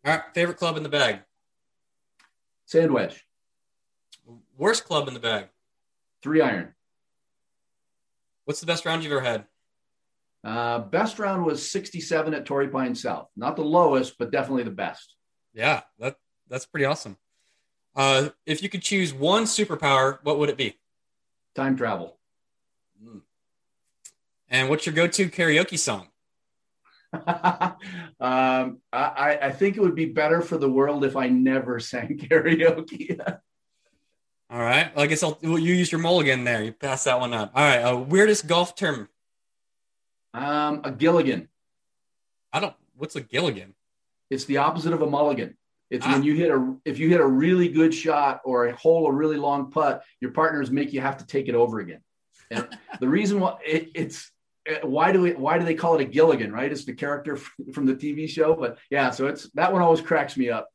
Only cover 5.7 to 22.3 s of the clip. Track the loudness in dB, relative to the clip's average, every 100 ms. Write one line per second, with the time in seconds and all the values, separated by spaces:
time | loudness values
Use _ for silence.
5.7 | _ _ _ _ _ 0 4 4 0 -6
6.7 | _ _ _ _ _ _ _ _ _ _
7.7 | _ _ _ _ _ _ _ -8 -6 -4
8.7 | -4 -2 -4 -2 -2 -2 -4 -8 _ _
9.7 | _ _ _ _ _ _ _ -8 -4 -2
10.7 | -4 -2 -2 -2 -4 -4 -2 -2 -2 -6
11.7 | -8 -8 -12 -2 -2 -2 -6 -4 -2 -2
12.7 | -2 -4 -4 -6 -8 -10 -8 -6 -4 2
13.7 | 4 4 4 -2 -6 -4 -4 -2 -4 -4
14.7 | -6 -8 -8 -20 _ _ _ _ -4 -2
15.7 | -2 -6 _ -10 -10 _ _ _ -12 -10
16.7 | -2 -2 -2 -8 -18 _ _ _ _ _
17.7 | _ _ 0 2 4 0 _ -6 -6 -4
18.7 | -6 -2 0 -2 0 2 2 2 -2 -2
19.7 | -2 2 4 2 0 -2 0 0 0 -6
20.7 | -6 _ _ _ _ _ _ _ -6 -2
21.7 | 0 -2 -4 -8 _ _